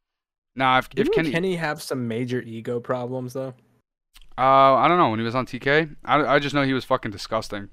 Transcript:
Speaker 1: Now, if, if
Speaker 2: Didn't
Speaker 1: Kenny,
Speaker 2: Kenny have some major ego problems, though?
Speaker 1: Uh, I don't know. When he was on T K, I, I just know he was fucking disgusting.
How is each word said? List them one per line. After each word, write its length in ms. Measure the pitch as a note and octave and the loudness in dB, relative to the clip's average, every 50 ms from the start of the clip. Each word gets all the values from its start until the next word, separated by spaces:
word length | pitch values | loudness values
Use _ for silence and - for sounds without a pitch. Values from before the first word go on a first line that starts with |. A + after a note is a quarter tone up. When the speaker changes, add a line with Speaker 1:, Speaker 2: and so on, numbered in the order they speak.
| _ _ _ _ _ _ _ _ _ _ - | _ _ _ _ _ _ _ _ _ _ -6
Speaker 1:
Now, 220 | A#2+ C3 C3 B2+ C3 | 0 2 4 4 2
if, 80 | B2 | 2
if 40 | - - | 0 -2
Speaker 2:
Didn't 220 | - G#3+ D#4+ A4 | -2 0 2 2
Speaker 1:
Kenny, 160 | G#4 D#3+ D#3 | 0 0 0
Speaker 2:
Kenny 260 | A#2+ E3 F3+ F#3+ F#3 | 0 -2 -2 -2 -2
have 260 | E3+ E3 D3+ D3+ D#3 - | -2 -4 -4 -6 -6 -6
some 260 | - D3 C3 B2 A#2 | -8 -6 -6 -4 -4
major 320 | A2+ A2+ B2+ B2 B2 B2 | -4 -4 -4 -4 -4 -6
ego 400 | A2+ A#2 A2+ A2+ A2 B2 A#2+ A#2+ | -6 -6 -12 -12 -8 -6 -6 -6
problems, 540 | A#2 - B2+ B2 B2 A#2+ B2+ C3 B2+ B2 B2 | -4 -4 -6 -4 -4 -6 -8 -8 -10 -10 -10
though? 180 | C3+ C3 C3+ B2+ _ _ _ _ _ _ _ _ _ _ _ _ - - - - - | -10 -10 -10 -12 _ _ _ _ _ _ _ _ _ _ _ _ -20 -20 -14 -6 0
Speaker 1:
Uh, 360 | B2+ C3+ C3+ C3+ C3+ C3+ C3+ | 2 4 6 8 8 6 6
I 140 | B2 B2 D3+ | 6 4 4
don't 80 | F3 | 4
know. 140 | F3+ E3 B2+ | 4 4 2
When 80 | A2 A2 | 2 0
he 60 | A2+ | -2
was 80 | A#2 A2+ | -2 -2
on 100 | C3 B2 | -4 -4
T 140 | - - A#2+ | -4 -6 -6
K, 300 | - C#3 C#3+ D#3 E3 D3 - - - | -2 2 2 2 2 0 -6 -12 -4
I, 180 | - B2+ D3 D3 | 0 2 2 2
I 140 | A2+ C3+ D3 | 4 2 2
just 160 | C#3+ C#3+ B2+ | 2 0 0
know 80 | D3 C#3 | 0 0
he 100 | C3+ C3+ | 0 0
was 120 | B2+ - | -2 -2
fucking 240 | - C3 B2 - A#2 | 0 -2 -2 -2 -4
disgusting. 580 | G2+ G2 - - A2+ A2+ A2 - - G2+ G2+ G2+ | -10 -10 -8 -4 -4 -4 -4 -4 -10 -10 -12 -12